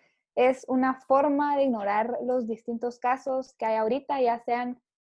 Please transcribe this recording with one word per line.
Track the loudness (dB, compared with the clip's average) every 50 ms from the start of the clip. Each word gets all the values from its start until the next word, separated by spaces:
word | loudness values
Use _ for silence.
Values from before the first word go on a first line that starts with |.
| _ _ _ _ _ _ _
es | 2 4 4 2 0 -2 -2
una | 0 0 0 0 -2
forma | -2 0 2 4 4 4 4 2 0 0 0 0
de | 2 2
ignorar | 2 0 0 -2 0 0 0 0 0 -2 -4 -2
los | -2 -2 -2 -2 -4
distintos | -6 -8 -6 -8 -6 -6 -6 -6 -6 -4
casos | -2 -2 -2 -2 -2 -4 -4 -4 -4 -8 _
que | _ -4
hay | -2 0
ahorita, | 0 0 0 0 -2 -2 -4 -2 0
ya | 2 0 0 0
sean | -2 -2 -2 -2 -2 -4 -8 -10 _ _ _ _